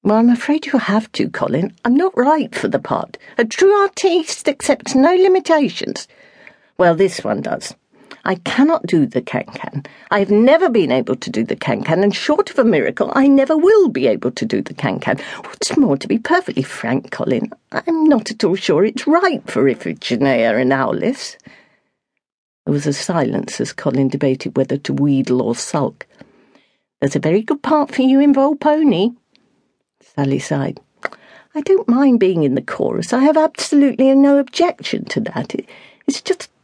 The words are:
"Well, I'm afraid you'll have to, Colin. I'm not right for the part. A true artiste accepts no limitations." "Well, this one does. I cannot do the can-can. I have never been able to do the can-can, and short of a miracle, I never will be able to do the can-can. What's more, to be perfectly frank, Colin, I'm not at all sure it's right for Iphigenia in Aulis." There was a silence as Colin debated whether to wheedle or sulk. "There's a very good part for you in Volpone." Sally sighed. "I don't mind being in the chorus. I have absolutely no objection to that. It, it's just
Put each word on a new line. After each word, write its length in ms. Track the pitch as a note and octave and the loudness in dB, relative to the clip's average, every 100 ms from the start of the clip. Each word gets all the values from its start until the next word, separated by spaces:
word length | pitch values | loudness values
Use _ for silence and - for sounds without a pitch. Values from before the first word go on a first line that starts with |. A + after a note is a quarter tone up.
"Well, 140 | - G#3+ | 2 2
I'm 120 | A#3+ | 4
afraid 380 | A#3+ - D4+ - | 2 0 -4 0
you'll 120 | B3+ | -2
have 320 | - G#3 A3 | 0 -2 -2
to, 160 | - - | -6 -6
Colin. 440 | - - C#3 F#3+ - | -2 -2 -2 -4 -4
I'm 120 | B3 C4 | 0 2
not 200 | F#4 - | 2 0
right 380 | B3+ D#4 A3 | 2 2 -2
for 140 | - - | -4 -4
the 120 | - | -4
part. 380 | - G#2+ - - - - | -2 -6 -6 -14 -10 -4
A 60 | A3+ | -4
true 280 | - G4 G#4 | 2 4 4
artiste 640 | G4+ - G4 E4+ D#4+ - - | 0 0 0 0 -2 -4 -4
accepts 460 | C#4+ - C4+ - | -4 -2 -2 0
no 220 | C4 C#4+ F4+ | 2 4 4
limitations." 920 | F#4+ F#4 - D#4+ C4+ - - - - _ _ _ - _ _ _ | 4 2 2 0 0 -4 -8 -10 -14 _ _ _ -20 _ _ _
"Well, 160 | F3+ | 2
this 300 | E3 F#3+ - | 4 0 0
one 180 | - A2 | -6 -6
does. 320 | - - - - _ _ _ - - | -4 -8 -10 -18 _ _ _ -8 -4
I 80 | F3+ | -4
cannot 520 | - - C#4+ D#4+ - | -4 0 2 2 0
do 180 | E3+ C3+ | 0 0
the 160 | B2 | -2
can-can. 640 | - A2+ - - - D3+ - - - | -4 -8 -8 -14 -12 -12 -12 -20 -4
I 80 | G3+ | -2
have 140 | G3 | 2
never 360 | G#3 A#3+ D#4+ F4 | 4 6 4 4
been 240 | A#3 D3+ | 2 2
able 240 | B2+ - B2 | 0 -2 -6
to 140 | - | -4
do 140 | - | -4
the 120 | A2+ - | -4 -4
can-can, 480 | - A2 A#2 E3 | -4 -4 0 2
and 120 | G3+ F#3+ | 2 0
short 340 | - D4+ G4+ | -2 0 0
of 80 | - | 0
a 60 | |
miracle, 480 | A#3 E3 - A#3+ - | 2 2 0 -2 -2
I 140 | - C#4 | 2 4
never 280 | C#4 C4+ D#4 | 4 4 2
will 320 | F4 A4 F4 | 4 4 4
be 200 | - B2 | 2 0
able 240 | G#2 D#3 | 0 -2
to 140 | - A2+ | -4 -4
do 160 | G#2+ | -4
the 100 | - | -4
can-can. 460 | - A#2+ F#2+ - F#2 - - | -6 -4 -4 -4 -4 -6 -14
What's 360 | - - - - | -16 -10 -4 0
more, 180 | B3 G3 | 2 0
to 120 | - | -2
be 100 | A#3 | -4
perfectly 460 | - F4 - - | 0 -2 0 -6
frank, 480 | C3+ - - B2+ - | -6 -8 -4 -4 -6
Colin, 400 | - - B2 - - _ | -6 -4 -2 -4 -10 _
I'm 340 | - - D#4+ D#4 | -8 -4 0 2
not 260 | C4 - | 2 -2
at 120 | A3 | -4
all 120 | G3 F#3+ | -2 -2
sure 280 | - D#3 | 0 2
it's 220 | G#3+ A3 - | 0 -2 0
right 380 | D#4+ F#4 D4 - | 2 2 -2 -6
for 220 | - C3+ | 0 0
Iphigenia 880 | A#2 F2 D#2 - A#2+ C#3 B2 A#2 A2+ | 0 -6 -8 -6 0 0 2 0 0
in 120 | B2+ | 0
Aulis." 680 | C3+ B2 - - C4+ - - - _ _ _ _ _ _ _ _ _ _ _ - | 0 -2 -2 -4 -6 -10 -18 -20 _ _ _ _ _ _ _ _ _ _ _ -4
There 80 | |
was 140 | D3 D3 | -4 -2
a 60 | |
silence 680 | C#3+ - E3+ A#2 - - - | -4 -2 -2 0 -2 -6 -8
as 120 | - | -8
Colin 340 | - - B2+ C3+ | -4 -4 0 0
debated 500 | C#3+ C#3+ C3 - - | 0 -2 -2 -4 -4
whether 200 | C3 C#3 | -2 -4
to 160 | C#3+ | -4
wheedle 460 | C#3 C#3+ C3+ C3 B2+ | -2 0 0 0 -2
or 100 | A2 | -2
sulk. 540 | A#2 - D#3+ B2+ - - _ - _ _ _ _ _ _ _ | -4 -4 -4 -4 -6 -20 _ -20 _ _ _ _ _ _ _
"There's 160 | C#3 C#3 | -4 -2
a 40 | |
very 240 | D3+ F#3 | 0 0
good 180 | A3 C#4+ | 0 -4
part 320 | - D4+ C#4+ | 0 0 0
for 80 | - | 0
you 180 | C4 C4+ | 2 4
in 140 | D4 | 4
Volpone." 840 | C4+ C4+ C#4+ D#4 D4+ D4+ F3 G#3+ A#3+ _ _ _ _ _ _ _ _ | 4 2 2 0 2 2 2 0 -2 _ _ _ _ _ _ _ _
Sally 380 | _ - C#3 C#3 | _ -4 -2 -2
sighed. 400 | - C#3+ C#3 - _ _ - - _ - _ | -2 -4 -4 -8 _ _ -14 -14 _ -20 _
"I 80 | D4+ | -10
don't 260 | D4 F#4+ G4 | 0 0 2
mind 320 | A#3+ C#4 A#3 | 2 4 4
being 220 | F#3+ E3+ | 2 2
in 140 | D3 B2+ | 0 0
the 80 | |
chorus. 500 | - - - - E3+ | -4 -6 -4 -4 -2
I 60 | B3 | 2
have 180 | C#4 D#4 | 4 4
absolutely 760 | D#4 - - D4 C#4 - C4 C4+ | 2 -2 0 2 2 4 4 6
no 240 | C#4 C#4+ | 6 4
objection 640 | C#4 - F4 - - - - | 0 -2 -2 -2 -8 -8 -6
to 140 | - | -6
that. 320 | A3 - - | -6 -8 -8
It, 160 | - - - - _ - | -10 -12 -20 -20 _ -6
it's 160 | C#4+ | -4
just 260 | - F#4 - _ | -4 -6 -6 _